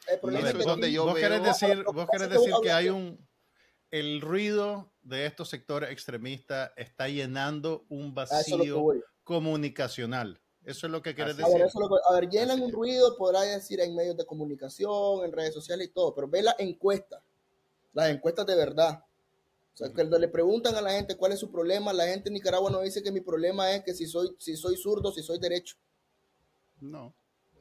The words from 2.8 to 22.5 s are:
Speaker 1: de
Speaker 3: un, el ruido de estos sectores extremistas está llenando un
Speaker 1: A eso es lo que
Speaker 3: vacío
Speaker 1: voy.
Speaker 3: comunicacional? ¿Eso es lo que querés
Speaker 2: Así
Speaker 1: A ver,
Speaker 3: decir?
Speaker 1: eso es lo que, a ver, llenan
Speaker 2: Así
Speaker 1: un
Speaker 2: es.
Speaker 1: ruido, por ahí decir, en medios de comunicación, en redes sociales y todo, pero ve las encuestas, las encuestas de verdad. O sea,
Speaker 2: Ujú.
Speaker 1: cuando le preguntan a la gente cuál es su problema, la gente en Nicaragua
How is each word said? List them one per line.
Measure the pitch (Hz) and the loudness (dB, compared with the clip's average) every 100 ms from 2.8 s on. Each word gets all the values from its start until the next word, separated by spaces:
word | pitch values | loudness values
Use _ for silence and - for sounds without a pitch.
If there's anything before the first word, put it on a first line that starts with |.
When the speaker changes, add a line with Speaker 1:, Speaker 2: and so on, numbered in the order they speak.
| 180 | 2
Speaker 1:
de | |
Speaker 3:
un, | 190 180 170 _ _ _ _ _ _ _ | 0 -4 -12 _ _ _ _ _ _ _
el | 156 151 147 | -6 -4 -4
ruido | 151 185 208 208 202 202 190 _ | -2 -2 0 0 -2 -4 -10 _
de | 127 131 147 | -10 -6 -6
estos | 147 165 | -6 -10
sectores | 135 - 147 143 | -10 -6 -6 -6
extremistas | 135 - 120 123 131 - 135 131 - | -8 -10 -10 -8 -10 -8 -6 -6 -10
está | 120 - 135 | -14 -6 -4
llenando | 143 131 131 139 151 151 160 - | -4 -4 -4 -4 -4 -4 -6 -8
un | 143 143 131 | -10 -8 -8
Speaker 1:
A | |
eso | 127 147 | -2 0
es | 151 | 0
lo | 170 | 0
que | 151 | 0
Speaker 3:
vacío | 143 | 2
Speaker 1:
voy. | 156 135 - _ | 2 2 -2 _
Speaker 3:
comunicacional? | - 170 160 156 147 120 139 - 117 127 110 85 _ _ | -4 -2 0 -2 -2 -4 -4 -4 -6 -4 -6 -10 _ _
¿Eso | - 135 165 | -14 -10 -8
es | |
lo | 160 | -6
que | 165 | -6
querés | 139 151 147 | -6 -4 0
Speaker 2:
Así | |
Speaker 1:
A | 165 | 4
ver, | 175 | 6
Speaker 3:
decir? | 180 | 4
Speaker 1:
eso | 202 | 2
es | 202 | 2
lo | 190 | 4
que, | 180 | 6
a | 180 | 4
ver, | 175 | 4
llenan | 202 247 | 2 2
Speaker 2:
Así | 262 | 0
Speaker 1:
un | 247 | 0
Speaker 2:
es. | |
Speaker 1:
ruido, | 220 233 254 247 240 | -2 0 6 4 6
por | 185 185 | 2 4
ahí | 202 | 2
decir, | 202 196 196 | -2 -4 -2
en | 175 170 | 0 0
medios | 170 170 | -2 -2
de | 160 | -6
comunicación, | 156 151 139 135 - 202 208 202 196 | -6 -6 -8 -10 -4 -2 0 2 0
en | 180 | -2
redes | 160 160 | -2 -4
sociales | 156 151 175 180 | -4 -6 -6 -4
y | |
todo, | - 170 143 | 0 0 0
pero | 139 | -2
ve | 175 | 2
las | 214 - | 4 2
encuestas, | 190 170 196 196 - - _ _ _ _ _ _ _ | -2 0 2 2 -2 -18 _ _ _ _ _ _ _
las | 143 160 | 0 2
encuestas | 143 165 165 196 | 2 0 0 2
de | 180 | 4
verdad. | 143 147 165 147 - _ _ _ _ _ _ | 4 4 2 2 -10 _ _ _ _ _ _
O | - | -12
sea, | 131 | -4
Speaker 2:
Ujú. | 113 | 0
Speaker 1:
cuando | 160 165 | 0 0
le | 170 | -2
preguntan | 165 170 226 233 220 | 2 2 2 2 0
a | |
la | 202 | 0
gente | 196 196 185 | -2 -2 0
cuál | 185 | 0
es | 196 | 0
su | 208 | -4
problema, | 175 170 196 208 | -2 0 0 0
la | 185 170 | 0 0
gente | 190 196 | -2 -6
en | |
Nicaragua | 202 190 | -4 0